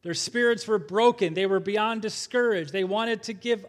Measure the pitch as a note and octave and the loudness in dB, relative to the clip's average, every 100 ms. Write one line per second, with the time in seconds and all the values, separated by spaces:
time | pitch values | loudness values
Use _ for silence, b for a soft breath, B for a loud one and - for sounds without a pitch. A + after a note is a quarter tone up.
0 | E3+ D#3+ - A#3+ A#3+ A#3 - G#3 C#3+ G3+ | -8 -6 -2 2 2 2 0 -2 0 4
1 | A#3+ A#3+ F3 E3+ G3 F#3+ F#3+ G#3 A3 A3+ | 4 4 0 0 0 0 0 0 0 -2
2 | G#3+ - - B3 A#3+ F#3+ D3 F#3+ F#3 G#3 | -6 -8 -4 0 2 0 -2 -2 -2 0
3 | A3+ A3+ A#3 G3 A#3+ A3 | -2 -4 -6 -6 -2 -2